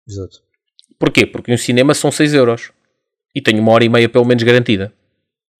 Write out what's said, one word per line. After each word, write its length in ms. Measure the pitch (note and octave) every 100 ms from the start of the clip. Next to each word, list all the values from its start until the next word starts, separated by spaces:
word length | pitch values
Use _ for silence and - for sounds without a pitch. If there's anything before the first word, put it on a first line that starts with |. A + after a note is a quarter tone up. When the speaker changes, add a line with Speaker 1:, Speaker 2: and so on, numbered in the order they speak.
| -
Speaker 1:
Exato. 300 | G2+ F#2 _ _ _ _ _ _ _
Speaker 2:
Porquê? 260 | D3+ - G#2+
Porque 260 | A2 -
um 60 | A#2+
cinema 360 | - B2 C3+
são 160 | - D3+
seis 220 | - D3+
euros. 380 | D3 A#2+ A#2 - _ _ _ _ _ _
E 60 | -
tenho 180 | - A2
uma 120 | A2
hora 120 | A2+
e 40 | A#2
meia 200 | A#2 A#2
pelo 160 | B2
menos 180 | A#2+ B2
garantida. 500 | A#2 B2 B2 G#2 G2 - _ _ _ _ _ _